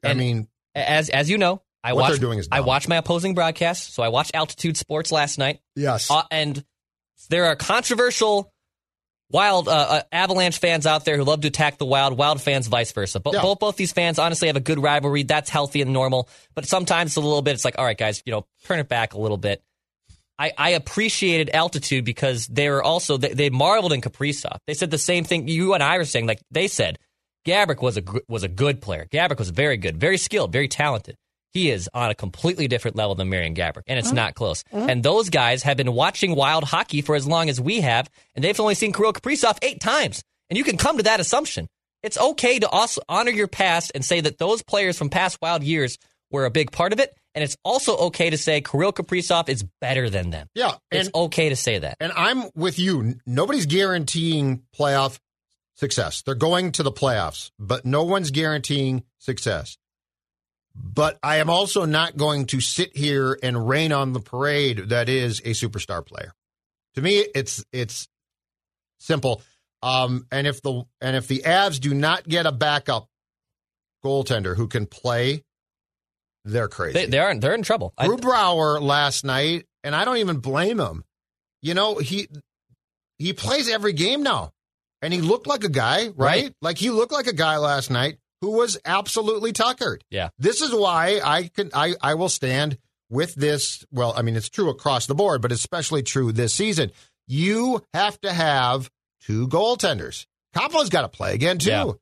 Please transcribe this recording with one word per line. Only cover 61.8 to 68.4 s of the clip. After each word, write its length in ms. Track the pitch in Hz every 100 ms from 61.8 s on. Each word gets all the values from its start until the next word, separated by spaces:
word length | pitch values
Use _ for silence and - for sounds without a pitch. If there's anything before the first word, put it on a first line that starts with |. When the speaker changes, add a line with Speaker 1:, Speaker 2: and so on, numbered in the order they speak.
| 165
Speaker 1:
not 320 | 151 170 151
going 300 | 147 147 127
to 120 | 131
sit 360 | 123 - 180 -
here 400 | 143 139 131 131
and 260 | 127 120 113
rain 240 | 139 160
on 200 | 143 135
the 60 | 127
parade 720 | 104 123 143 147 139 113 98
that 200 | 120 117
is 300 | 131 123 104
a 100 | 117
superstar 540 | 110 113 107 - 87 82
player. 280 | - - - _ _ _ _ _ -
To 60 |
me, 180 | 151 202 208
it's, 300 | 139 131 - -
it's 360 | 127 117 - - _ _ _